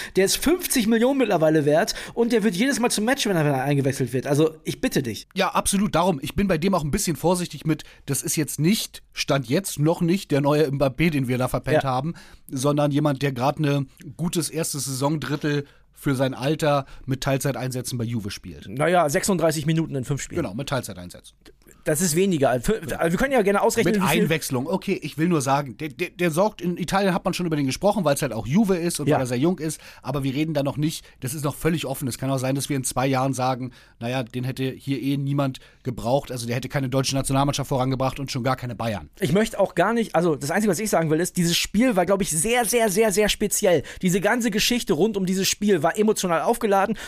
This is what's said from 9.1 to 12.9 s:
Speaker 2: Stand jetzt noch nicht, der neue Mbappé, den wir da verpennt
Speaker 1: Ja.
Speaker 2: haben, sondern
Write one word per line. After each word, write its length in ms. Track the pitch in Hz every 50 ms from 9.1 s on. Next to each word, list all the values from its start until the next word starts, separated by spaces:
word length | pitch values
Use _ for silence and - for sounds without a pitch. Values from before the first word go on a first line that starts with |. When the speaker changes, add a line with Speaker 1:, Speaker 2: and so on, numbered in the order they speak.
Speaker 2:
Stand 380 | - - - - 143 139 127 107
jetzt 300 | 135 185 190 - - 143
noch 200 | 147 156 170 165
nicht, 320 | 180 165 180 196 - -
der 80 | 147 139
neue 280 | 143 143 147 151 156 139
Mbappé, 400 | 139 135 143 135 120 - 156 175
den 180 | 147 139 135
wir 100 | 117 127
da 120 | 123 127 123
verpennt 340 | - 123 - 131 143 147 -
Speaker 1:
Ja. 60 | 135
Speaker 2:
haben, 240 | 127 127 139 165 170 - - - - - - -
sondern 420 | 143 131 131 147 147 147 147 147